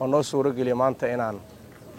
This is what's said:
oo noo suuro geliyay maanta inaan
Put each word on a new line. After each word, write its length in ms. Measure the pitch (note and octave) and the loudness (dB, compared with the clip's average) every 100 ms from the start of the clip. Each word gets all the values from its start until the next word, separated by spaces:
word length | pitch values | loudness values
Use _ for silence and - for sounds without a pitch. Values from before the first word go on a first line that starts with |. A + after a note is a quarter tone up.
oo 60 | C3 | 0
noo 160 | D3 | 2
suuro 260 | C#3+ C#3 C#3 | 2 2 2
geliyay 220 | B2+ B2 B2 | 0 0 2
maanta 300 | C3 B2 A#2+ | 2 0 -2
inaan 300 | B2 A2+ G2+ - - - - - | -2 -2 -6 -12 -20 -20 -20 -20